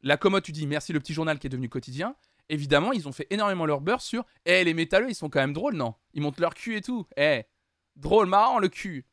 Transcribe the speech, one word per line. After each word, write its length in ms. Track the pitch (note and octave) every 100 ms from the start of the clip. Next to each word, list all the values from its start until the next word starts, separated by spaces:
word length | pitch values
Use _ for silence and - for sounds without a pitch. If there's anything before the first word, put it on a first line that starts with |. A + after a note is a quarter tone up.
Là, 160 | C3 D3
comme 220 | G3 G3
tu 100 | -
dis, 140 | D#3 D3+
merci 280 | D3 -
le 60 | D#3+
petit 140 | -
journal 240 | D#3 D#3+ D3
qui 80 | C3+
est 40 |
devenu 200 | C3 B2+
quotidien. 460 | C3 B2 C3 F#3+ C#4 _ _ _
Évidemment, 420 | D#3 C#3+ C#3+ F#3
ils 160 | B3+ C#3+
ont 40 |
fait 160 | C3 D3+
énormément 380 | G3+ G#3 F#3+ D#3+
leur 140 | C#3+
beurre 200 | D3+ A#3+
sur, « 240 | - A3+ A#3+ _ -
Eh, 180 | F#3
les 100 | F3
métalleux, 360 | E3 E3 F#3+ B3+
ils 60 | A3
sont 140 | D#3
quand 100 | C#3+
même 140 | C3+
drôles, 220 | D3 D4 F#3+
non ? 180 | B2 A2 _
Ils 80 | D3
montent 180 | D3 C#3
leur 160 | E3 -
cul 200 | - A3
et 60 |
tout. 240 | G3 B3 F#3 -
Eh, 260 | D3 C3+ A2 _ _ _ _ _
drôle, 300 | D3 G3+ G3
marrant, 320 | F#3+ A3+ B3+
le 120 | F3+
cul. 360 | - G3+ D3 -